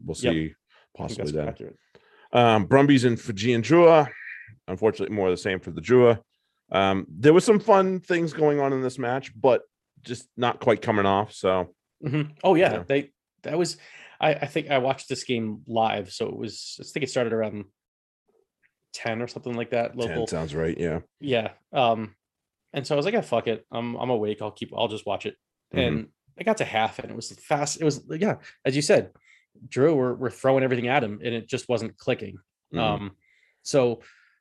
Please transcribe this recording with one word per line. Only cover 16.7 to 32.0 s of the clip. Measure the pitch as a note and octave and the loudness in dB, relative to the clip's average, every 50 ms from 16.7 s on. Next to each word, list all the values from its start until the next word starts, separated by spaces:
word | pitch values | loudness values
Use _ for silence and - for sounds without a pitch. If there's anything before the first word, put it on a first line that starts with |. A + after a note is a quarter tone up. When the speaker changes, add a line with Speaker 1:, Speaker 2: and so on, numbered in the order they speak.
| - - | -16 -16
Speaker 2:
I | - | -18
think | - - D#3+ C#3 | -12 -8 -6 -6
it | B2+ | -4
started | - C3+ A#2+ A2+ | -2 -2 0 0
around | A2+ A2 A2 G#2+ G#2 G#2 G2 - _ _ _ _ _ _ _ _ _ _ _ _ _ _ _ _ _ _ _ _ _ _ _ _ | 0 -2 -2 -4 -6 -10 -14 -16 _ _ _ _ _ _ _ _ _ _ _ _ _ _ _ _ _ _ _ _ _ _ _ _
ten | - - - A#2 A2 A2+ | -18 -8 -6 -6 -4 -4
or | A#2+ | -6
something | A#2+ - C#3 - B2 A#2+ | -8 -10 -12 -10 -8 -8
like | A#2 A#2 - | -8 -6 -4
that. | B2+ A#2 A#2 - - | -4 -4 -4 -4 -6
Local. | B2 A#2 G#2+ E2 | -6 -6 -4 -4
Speaker 1:
Ten | - A2+ | -6 -4
sounds | - F2+ D#2+ E2 D2+ C#2+ | -4 -4 -6 -6 -6 -4
right. | D#2+ D#2+ E2 - - | -4 -4 -4 -4 -4
Yeah. | E2+ E2 D#2 E2 - _ _ _ | -4 -4 -4 -6 -8 _ _ _
Speaker 2:
Yeah. | D3+ C#3 B2 A2+ G#2+ - - _ _ _ | -6 -2 -2 -2 -2 -4 -10 _ _ _
Um, | - C#3 B2 A#2 A2+ A2+ A2 G2+ _ _ _ _ _ _ _ _ _ _ _ _ | -2 0 2 2 0 -2 -6 -12 _ _ _ _ _ _ _ _ _ _ _ _
and | - C#3+ B2+ | -10 -10 -4
so | - D3+ | -2 -2
I | |
was | C#3+ D3 | -2 0
like, | G3+ A3+ | 0 -2
"Yeah, | G#3+ | -2
fuck | - - A#2+ A2+ - | -2 -2 -4 -2 -2
it. | A#2 A2 A2 - _ | -2 -6 -6 -10 _
I'm, | - A#2 A#2+ A#2+ A#2+ | -8 -8 -6 -6 -6
I'm | - A#2+ B2+ | -6 -4 -2
awake. | B2 G#2+ G#2+ G#2+ G#2+ - | -2 -2 -2 -4 -4 -6
I'll | G#2+ G#2 | -8 -12
keep, | - - A2 - - | -10 -12 -14 -10 -4
I'll | G#2 A2+ G#2 | -2 -2 -2
just | G#2+ G#2 - | -4 -8 -6
watch | G2+ G2 F#2 - | -6 -8 -6 -6
it." | G#2 - _ _ _ _ _ _ _ - | -10 -10 _ _ _ _ _ _ _ -2
Speaker 1:
Mm-hmm. | C3+ | -2
Speaker 2:
And | B2+ A#2 - - - - _ _ _ _ _ | 0 0 -2 -4 -6 -10 _ _ _ _ _
it | - F3 | -4 -2
got | A3 G#3+ G#3+ | -2 -2 -2
to | C3 | -4
half, | - - A2 A2+ - - - | -2 -2 -2 -2 -2 -4 -10
and | - - | -14 -12
it | G#2+ | -14
was | A#2 - - | -14 -14 -16
fast. | G2+ - - - D3+ C#3+ D3 D3 - - | -18 -20 -4 -4 -2 -2 -2 -4 -4 -2
It | D#3+ | 0
was, | D3+ C3 A#2+ - - | -2 -2 -2 -8 -10
yeah, | D#3 D#3+ G3 G#3 C3+ - - - - _ - | -4 -2 -2 -2 -2 -4 -10 -20 -20 _ -4
as | C#3 C3 | -2 0
you | D3+ | 0
said, | D3+ - G3 B2+ G2+ - _ _ _ _ _ _ _ _ _ _ A#2+ B2 | 2 4 4 2 2 -2 _ _ _ _ _ _ _ _ _ _ -20 -8
Drew | - B2 C#3 E3 D#3+ | 0 2 4 4 4
were, | C3+ B2+ B2 A#2+ | 2 0 0 -2
were | - C3 A2+ | -4 -6 -8
throwing | - - - C3 C3+ C3+ C3 | -6 -2 0 2 2 2 2
everything | B2+ B2 A#2+ A#2 A#2+ | 0 0 -2 0 0
at | C3+ C#3+ | 0 0
him, | A#2+ G2+ G#2 G#2+ - | 0 -2 -6 -8 -8
and | A#2+ A#2 | -6 -6
it | A2+ - - | -6 -6 -6
just | C3+ A#2+ - - | -8 -8 -4 -4
wasn't | B2 G#2+ A2 G#2+ - | -4 -4 -4 -8 -10
clicking. | _ | _